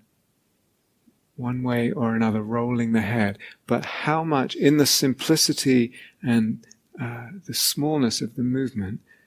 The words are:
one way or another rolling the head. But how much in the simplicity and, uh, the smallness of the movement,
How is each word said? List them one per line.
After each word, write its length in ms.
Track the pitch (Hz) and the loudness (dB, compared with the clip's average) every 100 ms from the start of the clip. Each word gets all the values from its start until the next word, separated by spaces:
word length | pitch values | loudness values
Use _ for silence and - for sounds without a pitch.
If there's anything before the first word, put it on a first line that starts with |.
| _ _ _ _ _ _ _ _ _ _ _ _ _ - | _ _ _ _ _ _ _ _ _ _ _ _ _ -10
one 260 | 123 127 | -6 -4
way 300 | 123 120 117 | -2 0 0
or 220 | - 117 | 0 0
another 280 | 113 113 107 | 2 2 0
rolling 500 | 107 117 120 120 117 | -2 -2 -2 0 2
the 100 | 113 | 0
head. 360 | 101 117 101 98 - - - | 0 0 0 -2 -12 -20 -2
But 180 | - | -2
how 400 | - - - 160 | -2 -4 0 0
much 300 | 160 143 - | 2 0 0
in 240 | - 160 151 | 2 4 6
the 80 | 139 | 4
simplicity 1040 | - 139 123 - 160 - 143 139 127 117 - - _ | 4 2 -2 0 2 2 0 2 4 2 -4 -20 _
and, 440 | 156 117 110 - - - _ - | 0 2 2 -2 -10 -20 _ -10
uh, 280 | 120 120 117 196 - | -10 -10 -14 -16 -10
the 80 | |
smallness 680 | 120 - - 147 151 120 - | -2 -2 0 -2 0 0 -2
of 160 | - - | -6 -4
the 60 | |
movement, 580 | 123 131 131 110 95 110 - _ | -2 -2 -4 -4 -6 -8 -14 _